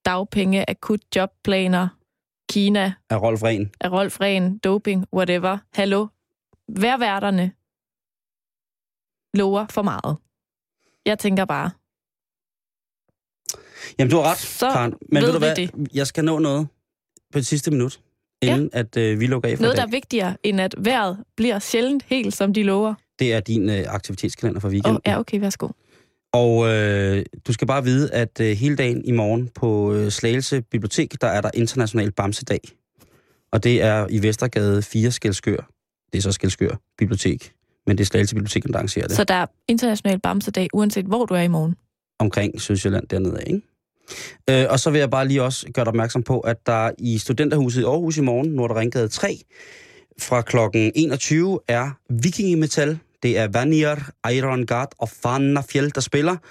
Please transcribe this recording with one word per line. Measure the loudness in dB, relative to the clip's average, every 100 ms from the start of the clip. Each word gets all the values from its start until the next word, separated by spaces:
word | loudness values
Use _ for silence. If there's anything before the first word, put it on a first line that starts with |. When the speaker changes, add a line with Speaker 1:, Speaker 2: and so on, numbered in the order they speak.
Speaker 1:
dagpenge, | -4 -4 -2 -2 2 2 0
akut | -4 -2 -4 -2 -2
jobplaner, | -2 _ -2 0 2 0 -2 -6 _ _ _ _ -6
Kina | 0 2 2 0 -4 -4
Speaker 2:
Er | 0
Rolf | 0 0
Rehn. | 0 0 -4 -4
Speaker 1:
er | -2
Rolf | 0 -2 -2
Rehn, | 0 0 0 0
doping, | 0 0 0 -2 -2
whatever. | -2 0 0 0 -4 -6
Hallo? | -2 0 0 -2 _ _ _ _ _ -10
Vejrværterne | -2 0 0 0 -2 0 0 -2 -4 _ _ _ _ _ _ _ _ _ _ _ _ _ _ _ _ _ 0
lover | 2 0 -2
for | -2
meget. | -2 -2 -4 -6 _ _ _ _ _ _ _ _ -2
Jeg | 0
tænker | 0 0
bare, | 0 -2 -4 -8 _ _ _ _ _ _ _ _ _ _ _ _ _ _ _ _ -12 -12 -16 -20 -8 -2
Speaker 2:
Jamen, | 2
du | 4
har | 2
ret, | 0
Speaker 1:
så | -4 -2 0
Speaker 2:
Karen. | 0 0 -4 -2
Men | 2
Speaker 1:
ved | 4
Speaker 2:
ved |
du | 4
Speaker 1:
vi |
Speaker 2:
hvad? | 2 0
Speaker 1:
det. | -4 -6 -6
Speaker 2:
Jeg | -2 -2
skal | 0
nå | 0 2
noget | 2 0 -4 -8 _ _ _ _ _
på | -4
det | -2
sidste | -2 0
minut, | 0 0 -6 _ _ _ _
Speaker 1:
Ja. | 2
Speaker 2:
inden | 2 0
at, | -2 -4 0
øh, | 0 2
vi | 0
lukker | 0 0
af | 0
for |
Speaker 1:
Noget, | 2
Speaker 2:
i | 2
Speaker 1:
der |
Speaker 2:
dag. | 0
Speaker 1:
er |
vigtigere, | -4 -4 -2 -2 -2
end | -2 0
at | -2 -2
vejret | -2 0 -2 -4 -8 -2
bliver | -2 -2
sjældent | -2 -2 0 -2
helt, | -2 -2 -2
som | -2 0
de | 2
lover. | 2 2 0 -4 _ -4
Speaker 2:
Det | 0
er | 0
din, | 0 0 0
øh, | 0 -2
aktivitetskalender | -6 -8 -6 -6 -4 -4 -2
for | -2
weekenden. | 0 2 2
Speaker 1:
Åh, | 0
ja, | -2
okay, | -2 -2
værsgo. | -2 -4 -8 -10 _ _ _ _ _
Speaker 2:
Og, | 2 4 4 4
øh, | 2 2 2 2 0 -2 -6 -4
du |
skal | -2 0
bare | 0
vide, | 2 2 2
at, | 0 -2 0
øh, | 0 2
hele | 0 0
dagen | 0 -2
i | 0
morgen | 2 2 0 -2
på, | -2 0 2 2
øh, | 2 0
Slagelse | 0 0 0 0 -4
Bibliotek, | -2 -4 -2 -2 -2 -2
der | -2
er | 0
der | 0
international | 0 0 0 0 0 0
bamsedag. | -2 -4 -4 -4 -4 -6 -20 _ _ _ _ _ _ _
Og | 0
det | 2 4
er | 4 2 0
i | 0
Vestergade | 2 0 -2 0 2 2
fire | 0 0 0
Skelskør. | 0 -2 -2 -2 -2 -4 _ _ _ _
Det | -2
er |
så | -2
Skelskør | 0 -2 0 -2 -2 -12 -2
Bibliotek. | 0 0 0 -2 -6 _ _ _ 0
Men | 0
det |
er | 2
Slagelse | 2 0
Bibliotek, | 0 -2 -2
der | -2
arrangerer | -4 -4 -4 -2
det. | 0
Speaker 1:
Så |
der | 2
er | 0 -2 _ -2
international | 0 2 0 0 0
bamsedag, | 0 -2 -2 -2 -2
uanset | 0 0 0 -2
hvor | 0 0
du |
er | 0
i | 2
morgen? | 2 0 -2 _ _ _ -4
Speaker 2:
Omkring | -2 0 -2 -2
Sydsjælland | -2 -2 0 -2 -2
dernede | -2 -2 -4
af, | -4
ikke? | -4 -6 _ _ _ -20 -16 -16 -6 0 2
Øh, | 4
og | 2
så | 2
vil | 2
jeg | 2
bare | 2 2
lige | 2
også | 0 -2 -6
gøre | -2
dig | 0
opmærksom | 0 0 -2
på, | 0 0
at | 0 -2 0
der | 0 0 -2
i | -2 -2
Studenterhuset | 0 0 2 2 2 2
i |
Aarhus | 2 0 0 0
i |
morgen, | 2 2 0
Nordre | 0 0 0
Ringgade | 0 0 -2
tre, | -2 -4 -4 -12 -20 -20 -20 -20 -20 _ -14
fra | -2 -2
klokken | 2 2 2 2 2
enogtyve | 2 0 0 0 2 2 0 0
er | -2 -2 -8 -4
Vikingemetal. | 0 0 0 2 2 2 2 0 -2 -8 _
Det | 0 0
er | 0
Vanir, | 0 2 4 2 -2 -8 -8 -2
Iron | -2 0 -2 -2
God | -2 -4 -6
og | -8
Fannafjell, | -4 -2 2 2 0 0 0 0
der | -2
spiller. | -2 0 0 -2 -8